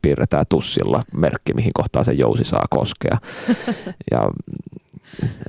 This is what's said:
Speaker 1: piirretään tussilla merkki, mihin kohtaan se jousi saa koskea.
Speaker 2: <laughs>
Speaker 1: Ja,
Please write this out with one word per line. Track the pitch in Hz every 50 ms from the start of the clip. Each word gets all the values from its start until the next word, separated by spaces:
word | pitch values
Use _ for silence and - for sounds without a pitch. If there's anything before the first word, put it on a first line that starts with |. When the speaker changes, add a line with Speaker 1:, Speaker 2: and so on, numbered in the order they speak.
Speaker 1:
piirretään | - 73 71 - - - - 73 73 -
tussilla | - 76 - - - - - 50 - - - - -
merkki, | - - - - - - - -
mihin | - 113 - -
kohtaan | - - - - 64 -
se | -
jousi | - 67 64 55 - - -
saa | - - - - -
koskea. | - - - - - - - - - 113
Speaker 2:
<laughs> | - - - - - - 240 - - 247 208 - - 185 180 - - -
Speaker 1:
Ja, | - 58 52 50 50 50 - - - - - - - - - _ - - - - - - - - - - -